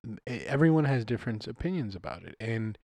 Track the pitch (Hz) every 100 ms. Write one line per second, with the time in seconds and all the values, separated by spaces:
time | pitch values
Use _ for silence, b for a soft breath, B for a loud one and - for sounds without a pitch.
0 | 117 101 - 117 - 139 165 160 143 131
1 | 110 117 123 110 - 117 175 185 107 95
2 | - 87 80 - 113 113 110 107